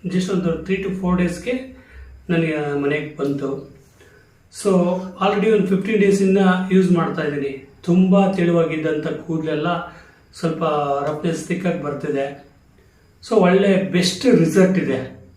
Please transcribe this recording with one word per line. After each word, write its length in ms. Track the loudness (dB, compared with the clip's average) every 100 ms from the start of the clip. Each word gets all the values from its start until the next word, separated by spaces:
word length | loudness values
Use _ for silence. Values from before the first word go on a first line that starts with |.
| -4
Just 240 | -4 -2
ಒಂದು 320 | -2 -2 -4
three 200 | -4 -4 -4
to 160 | -4
four 160 | -2 0
ಡೇಸ್‌ಗೆ 600 | 0 -4 -6 -6 -8 -18 -20 -20 -20 -20 -2
ನನಗೆ 520 | 0 0 -2 -4 -2
ಮನೆಗೆ 360 | -2 -2 -6 -6
ಬಂತು. 560 | -6 -4 -6 -8 -12 -20 _ _ -20 _ _ _ _ -6
So 60 | 2 2 2 -2 -6 -4
already 280 | -2 0 2
ಒಂದು 160 | 2 2
ಫಿಫ್ಟೀನ್ 340 | 0 0 2
ಡೇಸಿಂದ 360 | 4 4 4 4 4 2 2
ಯೂಸ್ 200 | 2 4
ಮಾಡ್ತಾ 300 | 2 0 -4
ಇದ್ದೀನಿ. 480 | -4 -4 -6 -8 -16 -14
ತುಂಬ 480 | 0 2 4 4 4
ತೆಳುವಾಗಿದ್ದಂಥ 760 | 2 2 2 0 -2 -2 -2 -4
ಕೂದಲೆಲ್ಲ 600 | -8 -6 -6 -4 -4 -2 -4 -8 -16 -20 _ _ -8
ಸ್ವಲ್ಪ 240 | -6 -2 -2 -2 -2 -2
ರಫ್ನೆಸ್, 440 | -4 -4 -4 -6 -6
ಥಿಕ್ಕಾಗಿ 360 | -4 -4 -4
ಬರ್ತಿದೆ. 640 | -6 -8 -6 -4 -4 -8 -20 _ _ _ _ _ _ _ 0
So 60 | 4
ಒಳ್ಳೆ 560 | 6 4 4 2 2
ಬೆಸ್ಟ್ 340 | 0 0 0 4
ರಿಸಲ್ಟ್ 540 | 4 4 4 4 4
ಇದೆ. 440 | 0 -4 -6 -14 -20